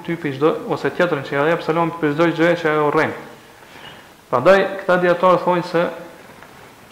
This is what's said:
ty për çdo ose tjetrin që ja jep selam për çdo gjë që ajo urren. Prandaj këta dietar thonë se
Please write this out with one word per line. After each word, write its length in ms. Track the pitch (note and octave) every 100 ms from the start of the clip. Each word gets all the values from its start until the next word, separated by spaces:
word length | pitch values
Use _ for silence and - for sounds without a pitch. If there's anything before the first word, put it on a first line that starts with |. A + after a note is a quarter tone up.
| -
ty 120 | E3+
për 140 | D3 C3+
çdo 140 | D#3 D#3+ -
ose 220 | C#3+ C#3+
tjetrin 320 | D3+ F3 D3 C3+
që 80 |
ja 140 | C#3 D3+
jep 160 | E3 E3
selam 240 | E3 E3 -
për 160 | D3+
çdo 140 | C#3+ E3+
gjë 220 | D#3 E3+ E3+
që 100 | D#3+
ajo 160 | D3+ D3
urren. 240 | D#3 C#3+ - - - - - - - - - - - -
Prandaj 300 | B2+ D3+ G3 F#3+ -
këta 180 | - F3+
dietar 400 | F3 F3 F#3 F3
thonë 240 | F3+ F3 E3
se 140 | E3+ F3 - - - - - - - - - -